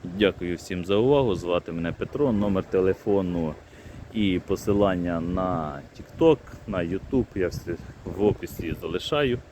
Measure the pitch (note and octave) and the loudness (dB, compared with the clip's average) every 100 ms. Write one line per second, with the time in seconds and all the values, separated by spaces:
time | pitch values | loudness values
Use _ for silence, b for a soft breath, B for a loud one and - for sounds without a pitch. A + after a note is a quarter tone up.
0 | F2+ F2+ G2+ F#2 F2 E2+ - F2+ F2 G2 | -8 2 2 2 -4 -6 -4 -6 0 2
1 | B2 C#3+ B2+ F2+ E2+ F2 - E2+ E2 - | 4 4 4 0 0 0 0 -4 -4 -4
2 | - C3 C#3+ G#2+ G#2 F#2+ F#2+ F#2+ F#2 F#2 | -6 -2 0 2 2 0 0 2 2 2
3 | - G2+ F#2 F2 D#2+ D2+ B B B B | 2 2 2 -2 -2 -6 B B B B
4 | B A2 G2+ F2+ - F#2+ - G2+ G2+ F2+ | B 0 2 2 0 -4 2 4 4 4
5 | F2 E2+ E2+ F2+ F#2 F2 D#2 C#2+ - - | 0 -2 -2 -2 0 -2 -4 -8 -12 -18
6 | - - D#3+ D3 - - - G2 F2 F#2+ | -18 2 4 4 0 -16 -6 -4 -2 -4
7 | - C3+ A2+ - F2+ - - E2+ - - | 0 0 0 0 -2 -2 -8 -8 -8 -14
8 | - F2 G#2 G2+ - - E2 - E2 F2 | -10 2 2 2 -4 -8 -6 -6 -4 -4
9 | - D3 C#3+ B2 - | -2 0 2 0 -4